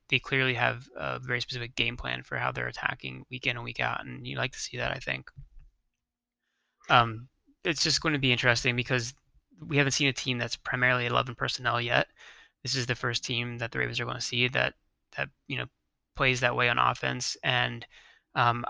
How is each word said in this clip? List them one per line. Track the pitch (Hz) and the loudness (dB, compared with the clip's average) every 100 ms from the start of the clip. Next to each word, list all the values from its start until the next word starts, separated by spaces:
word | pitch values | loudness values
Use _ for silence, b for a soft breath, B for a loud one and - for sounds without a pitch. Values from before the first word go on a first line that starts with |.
| _ | _
they | 131 | -2
clearly | - 135 131 120 | 0 0 2 2
have | 123 120 135 - | 0 0 -8 -8
a | 143 127 | -6 -6
very | 127 123 | -4 -4
specific | - 127 117 - | -4 -6 -6 -2
game | 117 123 | -2 -2
plan | 123 123 | -6 -6
for | 127 127 | -6 -4
how | 123 | -2
they're | - 62 | -2 -6
attacking | - - - 65 - - | -2 -4 -4 -8 -10 -12
week | - 135 | -6 -4
in | 120 | -4
and | |
week | 120 120 | -6 -2
out, | 120 120 | -2 -2
and | 127 127 123 | -6 -10 -8
you | 135 | -4
like | 127 | -4
to | - | -6
see | - 123 | -10 -4
that, | 123 | -4
I | 135 | -4
think. | - 135 - - - - - _ _ _ _ _ _ _ _ _ _ _ - | -4 -6 -8 -18 -18 -18 -20 _ _ _ _ _ _ _ _ _ _ _ 4
Um, | 135 113 110 127 _ _ _ | 6 6 0 -10 _ _ _
it's | 175 151 | -2 0
just | 160 143 | 2 2
gonna | 165 147 | 2 2
be | 131 | 4
interesting | 123 127 120 131 120 | 4 4 4 2 0
because | 120 127 117 - _ _ _ - 147 | 0 0 0 -10 _ _ _ -18 -2
we | 120 | 2
haven't | 139 | 2
seen | - 143 | 4 2
a | |
team | 127 - 123 | 0 -2 -2
that's | 117 - | -2 -6
primarily | - 127 127 123 120 | -4 2 4 4 4
eleven | 120 127 117 | 2 0 -2
personnel | 131 - 123 120 | -4 -2 0 0
yet. | 120 123 - b b b b _ | 2 2 2 b b b b _
This | 123 | -4
is | 131 120 | -2 0
the | 120 | 0
first | 127 117 | 0 -2
team | - 120 120 120 | -2 -2 -2 -4
that | 117 | -4
the | 127 | -2
Ravens | 123 117 | -2 -2
are | 120 | -4
gonna | 123 | -4
see | - 120 123 | -2 0 2
that, | 123 135 - _ _ _ - | 2 0 -2 _ _ _ -8
that, | 139 _ _ | -8 _ _
you | 127 | -8
know, | 123 _ _ _ _ - | -8 _ _ _ _ 0
plays | 135 123 | 2 4
that | 123 123 | 2 2
way | 123 | 2
on | 123 | 4
offense. | 123 123 131 127 - - | 2 2 -2 -2 -4 -4
And, | 147 123 123 120 - b b b b | 0 0 0 -4 -12 b b b b
um, | - 120 120 - | 2 2 2 6